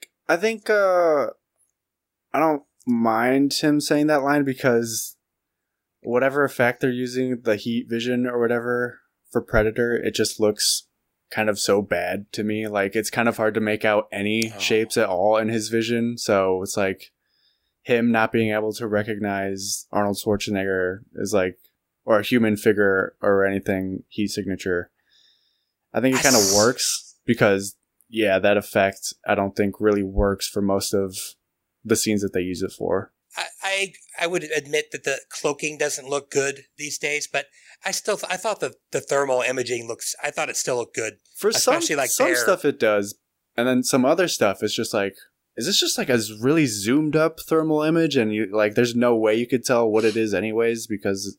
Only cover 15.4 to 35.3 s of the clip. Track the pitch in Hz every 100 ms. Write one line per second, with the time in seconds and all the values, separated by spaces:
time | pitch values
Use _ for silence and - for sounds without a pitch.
15.4 | 110 113 107 113 113 117 117 120 - 101
16.4 | 95 92 98 - 98 92 - _ _ _
17.4 | _ _ _ _ - 120 117 113 110 117
18.4 | 110 107 107 104 113 104 107 104 104 98
19.4 | 98 98 98 - - 104 104 101 110 101
20.4 | - 101 98 95 90 98 - - 98 101
21.4 | 92 - _ _ _ _ 123 107 104 123
22.4 | 110 104 113 101 101 95 - - 101 98
23.4 | 98 98 101 95 95 95 - - 101 -
24.4 | 95 90 95 87 87 _ _ _ _ _
25.4 | _ _ _ _ _ 113 131 131 143 123
26.4 | 98 101 113 131 - - - _ - 117
27.4 | 110 98 101 - _ _ _ 110 101 95
28.4 | 101 104 - 107 98 - - - - 101
29.4 | 98 101 101 - 107 101 95 98 101 95
30.4 | - 101 98 98 - 101 98 95 - -
31.4 | _ _ _ _ 110 113 110 104 98 92
32.4 | 90 87 92 - - 92 - _ _ -
33.4 | 170 - 196 196 190 - - - 170 175
34.4 | 151 156 139 151 151 139 143 135 -